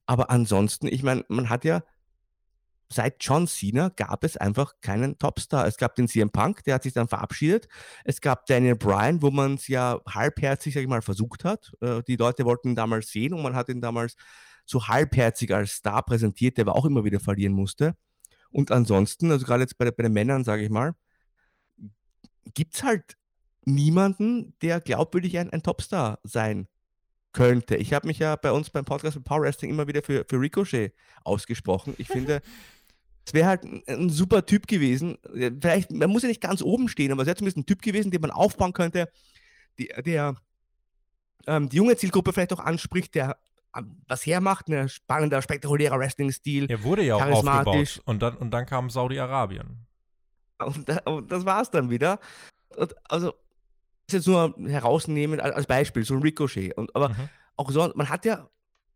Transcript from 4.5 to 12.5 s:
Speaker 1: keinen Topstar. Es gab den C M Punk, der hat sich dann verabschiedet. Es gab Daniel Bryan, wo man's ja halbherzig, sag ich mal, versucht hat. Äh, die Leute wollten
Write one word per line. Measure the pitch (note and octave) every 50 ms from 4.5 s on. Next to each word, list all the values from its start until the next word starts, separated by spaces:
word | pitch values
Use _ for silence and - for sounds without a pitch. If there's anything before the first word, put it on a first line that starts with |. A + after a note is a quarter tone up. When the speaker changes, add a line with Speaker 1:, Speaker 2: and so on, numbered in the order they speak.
| G2+ B2 C#3+ - - _
Speaker 1:
keinen | - - G2 G#2+ B2 C#3 - -
Topstar. | - - - - - - - C#3 -
Es | F#2+ G#2+ -
gab | B2+ A#2+ -
den | - B2 A2+
C | - A2+
M | G#2+ G#2+
Punk, | - G2 G#2 D#3 G#3 - -
der | - C3+
hat | B2+ -
sich | C3 B2
dann | A#2+ A#2 -
verabschiedet. | - - - - - - D3+ D#3 F#3 A#3 - - - - - - - - -
Es | - D3 -
gab | - D3 B2+ - -
Daniel | - C3+ B2 B2+ B2+ A#2+
Bryan, | A2 - G#2 G2 G2 G#2+ B2+ E3+ E3+ D3
wo | C#3+
man's | C#3 C#3+ C#3 C#3 C#3 C3+ - -
ja | C3+ B2+ B2 B2 A#2+ - - -
halbherzig, | G2 G#2 A2+ D3 - - D3 C#3 C#3 - - D#3 C3
sag | D3
ich | C3 C3
mal, | C3 A2+
versucht | A2 - G2 F#2+ A2 A#2 - - -
hat. | F3 G#3 A3 - - - -
Äh, | - A#2+ A#2+ A#2 A#2+
die | - B2 A#2
Leute | A#2 A#2+ B2 - C3
wollten | A#2+